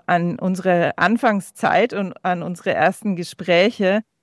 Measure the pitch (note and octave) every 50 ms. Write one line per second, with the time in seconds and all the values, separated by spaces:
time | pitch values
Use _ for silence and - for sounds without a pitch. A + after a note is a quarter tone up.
0 | - - F3+ E3+ E3+ F3 - - - F#3 F#3 F3+ F#3 F#3 F3 F3 E3 D3 - -
1 | E3+ F#3 A3+ A#3+ - A#3 G#3 G3 E3+ - - - - - - F3+ G#3+ B3 - G#3
2 | G3 F3+ - - - F#3+ F3+ E3+ F3 F3+ F3+ E3 - G3 C#3+ - D3+ F3+ F#3+ -
3 | - G#3 F#3 E3 F3 - - - F3+ F#3 F3 E3+ F#3+ G#3+ - - G3+ F#3 G3 G#3+
4 | - _ _ _